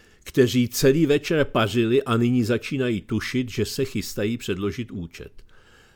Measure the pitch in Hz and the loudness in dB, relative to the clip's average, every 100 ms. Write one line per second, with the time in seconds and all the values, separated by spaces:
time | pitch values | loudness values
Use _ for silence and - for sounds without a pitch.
0 | _ _ - - 123 123 120 - 139 147 | _ _ -2 2 4 4 0 2 4 4
1 | 151 143 - 160 139 127 110 117 113 127 | 4 2 0 0 0 0 0 2 2 2
2 | - 117 120 123 110 113 - 143 123 110 | 2 2 2 2 2 0 -2 -4 -2 -2
3 | - 110 - 127 123 110 104 - 135 110 | -2 -4 -2 -4 -4 -4 -4 -4 -4 -4
4 | - - 107 120 - 92 101 110 113 95 | -6 -4 -4 -4 -4 -4 -4 -4 -8 -10
5 | 85 - - - - - - - _ | -12 -14 -18 -18 -20 -20 -20 -20 _